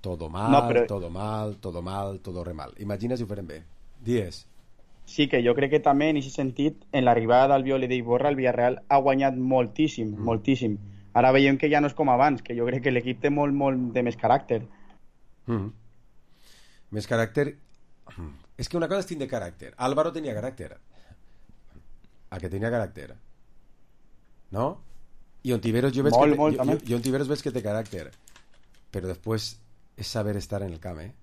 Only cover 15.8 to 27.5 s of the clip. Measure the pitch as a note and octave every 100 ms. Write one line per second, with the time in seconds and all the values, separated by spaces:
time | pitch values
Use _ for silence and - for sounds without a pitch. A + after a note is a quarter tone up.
15.8 | - - _ - - - - - - -
16.8 | - G#2 G#2 A#2 A2+ D3 D3 - - -
17.8 | - - - - E2 C2+ - - B2 F3
18.8 | E3 - F#3 D#3+ C3+ A#2+ F2+ - C2 -
19.8 | B2+ C#3 D#3+ D#3+ D3+ G#2+ B2+ C3 - -
20.8 | - - - - - - - - - -
21.8 | - - - - - F#2 E2+ F#2+ A2+ A#2+
22.8 | F#2+ - C#2 - - - - - - -
23.8 | - - - - _ - - F#2+ C3 G3
24.8 | - - - - - - B2+ A#2+ A#2 A2+
25.8 | C3+ B2+ C#3 A#2+ D3 C#3+ D3+ C3 B2+ G#2+
26.8 | - A#2+ B2 C3+ C#3 D3 C#3+